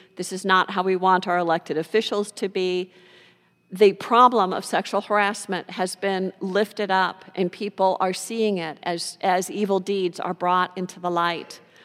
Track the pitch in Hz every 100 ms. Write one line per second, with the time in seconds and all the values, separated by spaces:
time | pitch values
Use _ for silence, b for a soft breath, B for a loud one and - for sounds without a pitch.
0 | B - 180 185 196 185 185 196 190 185
1 | 185 180 185 175 170 165 - 151 160 220
2 | - 208 208 - 196 190 185 180 185 b
3 | b b b b b b _ 190 208 196
4 | - 240 247 240 185 180 - 180 - 202
5 | - 208 202 208 - 180 - 185 185 -
6 | 196 190 185 - 196 190 214 - 196 190
7 | 180 - - - 180 - 208 - 190 -
8 | 190 180 - 226 214 185 160 - - 170
9 | - - 190 180 180 202 202 196 190 202
10 | 180 170 - 180 180 180 180 - 180 180
11 | 175 175 170 170 - - _ B